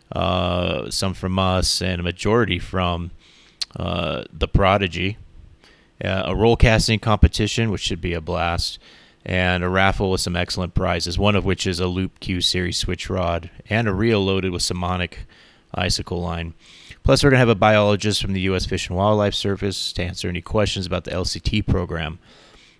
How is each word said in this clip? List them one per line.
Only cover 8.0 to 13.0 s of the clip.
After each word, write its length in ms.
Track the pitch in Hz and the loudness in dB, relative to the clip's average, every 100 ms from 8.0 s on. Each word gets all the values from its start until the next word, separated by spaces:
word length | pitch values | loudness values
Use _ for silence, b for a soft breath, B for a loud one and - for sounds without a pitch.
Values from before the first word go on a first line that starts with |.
be 120 | 87 | -4
a 80 | 85 | -6
blast, 560 | 80 87 85 85 - - B B B B - | -4 -2 0 -2 -4 -8 B B B B -4
and 380 | 92 90 90 | 0 2 0
a 60 | 90 | 0
raffle 420 | 95 98 - 98 | 2 2 2 0
with 100 | 92 | 0
some 140 | - 87 | -2 -2
excellent 400 | 87 - 87 - | -4 -4 -4 -2
prizes, 420 | 90 87 87 90 | 0 -2 -2 0
one 180 | 101 101 | 2 2
of 80 | |
which 220 | 95 92 95 | 2 0 -2
is 140 | 85 | 0
a 80 | 92 | -2
Loop 320 | 90 92 - | -2 -4 -6
Q 200 | - 92 | -6 -2
Series 380 | - 90 87 87 | 0 0 -2 -2
switch 320 | - 92 | -4 -4